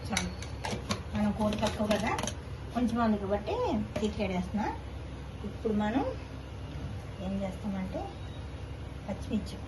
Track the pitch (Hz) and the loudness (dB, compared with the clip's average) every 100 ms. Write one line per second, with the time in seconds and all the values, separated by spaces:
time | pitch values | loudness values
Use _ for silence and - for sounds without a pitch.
0 | - 196 180 - - - - - - - | 2 0 0 -4 -6 -4 -2 -2 -2 -2
1 | - 208 208 190 208 220 214 - 214 202 | 0 2 4 4 2 4 2 2 2 4
2 | 220 - - - - - - 247 240 233 | 4 2 0 -4 -8 -8 -2 2 4 6
3 | 226 208 196 202 277 453 466 226 214 202 | 6 4 4 2 2 2 4 2 0 0
4 | 208 - 196 185 185 202 226 - - - | 0 2 2 2 2 2 0 -2 -6 -6
5 | - - - - 202 - 226 208 214 254 | -6 -6 -8 -6 -6 -2 2 4 4 4
6 | 508 453 - - - - - - - - | 2 -2 -6 -8 -8 -8 -6 -4 -4 -4
7 | - - 185 196 190 185 208 190 190 302 | -6 -4 -2 0 0 -2 -2 -2 0 -2
8 | 392 - - - - - - - - - | -4 -6 -6 -6 -6 -6 -6 -6 -6 -6
9 | - 196 - 220 - - | -4 -4 0 0 0 -6